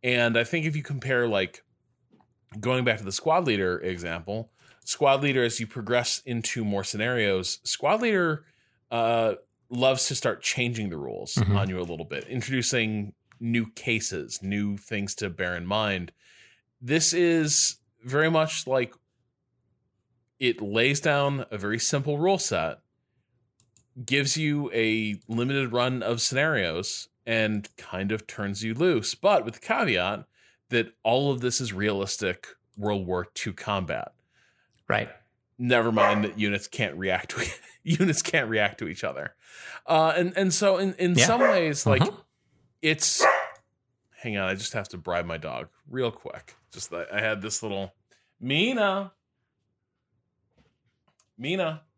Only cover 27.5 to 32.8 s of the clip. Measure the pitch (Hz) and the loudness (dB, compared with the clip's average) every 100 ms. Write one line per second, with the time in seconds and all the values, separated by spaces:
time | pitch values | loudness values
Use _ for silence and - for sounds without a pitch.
27.5 | 107 101 - - 92 98 110 - - 101 | 0 -6 -16 -10 -6 -2 -2 -4 -8 -6
28.5 | 98 110 113 180 139 107 - 190 190 - | -4 -6 0 2 2 0 0 2 2 2
29.5 | - - 247 214 92 90 104 - _ _ | -10 -4 0 2 2 0 -2 -8 _ _
30.5 | _ _ 120 113 _ 110 123 143 131 123 | _ _ -2 -2 _ 0 2 2 0 0
31.5 | 120 123 95 104 98 98 - 98 90 - | -2 -4 -2 0 0 -2 -2 -4 -4 -10
32.5 | - _ - | -20 _ -6